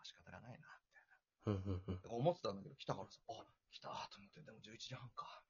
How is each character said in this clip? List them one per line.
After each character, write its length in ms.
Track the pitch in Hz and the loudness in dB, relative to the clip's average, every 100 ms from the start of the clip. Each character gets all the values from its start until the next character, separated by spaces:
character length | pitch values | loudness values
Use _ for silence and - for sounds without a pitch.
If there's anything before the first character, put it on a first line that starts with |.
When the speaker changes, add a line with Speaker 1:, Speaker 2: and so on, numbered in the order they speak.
Speaker 1:
仕 120 | - | -14
方 180 | - 87 | -12 -12
が 80 | 90 | -10
な 80 | 110 | -10
い 40 | |
な、 40 | - | -12
み 60 | |
た 40 | - - _ - | -14 -18 _ -20
い 60 | - | -20
な。 120 | - _ _ 110 | -20 _ _ 4
Speaker 2:
う 40 | |
ん 120 | 98 95 | 4 4
う 160 | 95 | 2
ん 20 | - | 2
う 60 | |
ん。 80 | 95 - | -2 0
Speaker 1:
思 240 | 117 147 | 8 8
っ 20 | |
て 60 | 175 | 8
た 100 | 113 | 2
ん 40 | 98 | 0
だ 60 | |
け 60 | 98 | -6
ど、 40 | - | -8
来 100 | - | -2
た 80 | |
か 80 | 98 | 0
ら 80 | 98 | -2
さ、 100 | - - | -8 -8
「あ、 160 | - - _ _ | -8 -8 _ _
来 80 | - | -10
た」 100 | - - - | -6 -4 -6
と 80 | - | -8
思 100 | 101 | -16
っ 20 | |
て、 120 | 165 | -14
で 80 | - | -14
も 80 | 113 | -12
十 120 | 110 | -12
一 140 | 113 - | -10 -6
時 60 | |
半 160 | 131 127 | -6 -6
か。 320 | - - - | -6 -6 -8